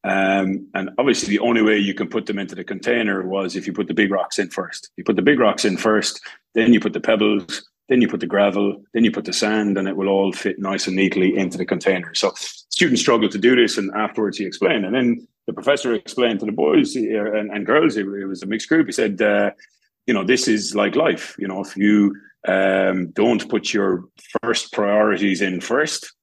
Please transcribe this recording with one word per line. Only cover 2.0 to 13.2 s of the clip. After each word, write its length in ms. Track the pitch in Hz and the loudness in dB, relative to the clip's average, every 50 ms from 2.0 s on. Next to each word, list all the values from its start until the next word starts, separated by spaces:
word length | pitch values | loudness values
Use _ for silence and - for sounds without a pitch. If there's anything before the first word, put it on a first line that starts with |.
| 110 - | -6 -4
put 180 | - 113 104 | -4 -6 -6
them 120 | - 104 98 | -4 -6 -6
into 160 | 98 90 - | -6 -8 -10
the 100 | - 90 | -14 -10
container 640 | - 101 95 - 117 120 120 113 104 98 95 90 | -10 -10 -6 -2 -2 0 0 0 -2 -2 -4 -4
was 280 | 92 95 98 98 92 82 | -4 -4 -4 -4 -4 -6
if 120 | 95 87 | -6 -8
you 60 | 101 87 | -6 -6
put 140 | - 101 | -6 -4
the 80 | - - | -4 0
big 160 | 113 107 95 | 0 2 2
rocks 280 | 98 95 90 - - - | 2 -2 -2 -2 -4 -4
in 100 | 101 90 | -4 -4
first. 420 | - - 92 85 - - - - _ | -4 -8 -8 -8 -10 -16 -18 -18 _
You 80 | - - | -8 -2
put 120 | - 110 | -2 0
the 60 | 90 92 | 2 4
big 160 | 127 147 123 | 4 4 4
rocks 260 | 123 107 98 - - | 4 2 2 2 0
in 120 | 110 95 | -2 -2
first, 440 | 85 - 113 107 107 - - - - - - - _ _ _ _ | 0 0 2 2 2 0 -2 -6 -8 -16 -20 -20 _ _ _ _
then 180 | 113 113 113 120 | 2 4 6 6
you 80 | 104 | 4
put 120 | - 107 - | 4 0 -4
the 80 | 104 | -2
pebbles, 680 | - - 113 104 107 104 104 101 90 - - - - _ _ _ _ _ | 0 0 2 2 4 2 2 0 -2 -6 -12 -12 -12 _ _ _ _ _
then 120 | 131 123 | 2 2
you 80 | 120 - | 2 2
put 120 | - - | 0 -4
the 60 | - | -6
gravel, 560 | - - - - - 90 101 101 101 - - - _ _ | -2 2 2 2 2 2 2 0 0 -2 -6 -12 _ _
then 100 | 117 117 | 2 2
you 80 | 110 - | 2 2
put 140 | 101 - | -2 -6
the 60 | - 90 | -6 -4
sand, 440 | - - 104 107 110 107 104 98 | -2 -2 0 0 0 0 0 0
and 100 | 95 95 | 0 -2
it 100 | 98 95 | -4 -4
will 120 | 98 98 98 | -2 0 0
all 240 | 98 98 98 95 90 | 2 2 2 0 -2
fit 260 | - - 101 92 - | -4 -4 -6 -4 -4
nice 280 | 98 95 95 95 - | -4 -4 -4 -4 -4
and 100 | - 92 | -2 0
neatly 400 | 95 95 95 - 92 92 92 87 | 2 2 2 2 2 2 2 2
into 220 | 98 95 90 90 90 | 2 -2 -2 -4 -6
the 80 | 90 | -4
container. 480 | - 98 87 - 98 95 90 87 82 - | -2 -4 0 2 0 0 0 -2 -6 -4
So 180 | - - 98 - | -2 -2 -2 -2
students 680 | - - - - - - _ - - 175 165 127 - - | -4 -14 -14 -14 -16 -12 _ -2 0 2 2 2 2 2
struggle 260 | - 120 113 | 2 2 2